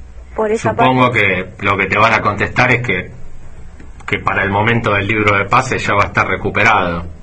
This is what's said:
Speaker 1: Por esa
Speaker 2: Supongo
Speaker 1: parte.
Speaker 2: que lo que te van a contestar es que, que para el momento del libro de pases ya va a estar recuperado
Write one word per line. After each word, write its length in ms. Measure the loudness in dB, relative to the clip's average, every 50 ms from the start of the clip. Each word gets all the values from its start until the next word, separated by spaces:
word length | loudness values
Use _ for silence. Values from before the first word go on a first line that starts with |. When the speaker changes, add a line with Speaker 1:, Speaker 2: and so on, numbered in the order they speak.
| -18 -16 -16 -18 -18 -12 -6
Speaker 1:
Por 160 | -4 -2 0
esa 200 | 0 0 0 -2
Speaker 2:
Supongo 400 | 2 2 2 4 4 4 4 4
Speaker 1:
parte. 100 | 4 2 2 2 2 0 -2 -6 -10 -4
Speaker 2:
que 60 | 0
lo 100 | 0 2
que 100 | 2 2
te 120 | 2 2 4
van 140 | 4 4 4
a 60 | 2
contestar 500 | 2 0 0 0 -2 -2 0 2 2 2 2
es 100 | 0 0
que, 280 | -2 -4 -4 -4 -8 -10 -12 -10 -10 -10 -12 -12 -12 -14 -14 -14 -16 -16 -16 -16 -16 -16 -14 -6
que 120 | -4 -4 -2
para 240 | -2 -2 0 0 0
el 60 | 2
momento 420 | 2 2 2 2 2 2 2 2 2
del 120 | 2 2
libro 300 | 0 0 2 2 2 2
de 80 | 2 2
pases 400 | 2 2 2 2 2 -2 -2 0
ya 80 | 0 2
va 100 | 2 0
a 20 |
estar 200 | 0 0 0 0
recuperado 760 | 0 -2 -2 -2 -2 0 2 2 4 4 4 2 0 -2 -4 -6 -8 -10 -12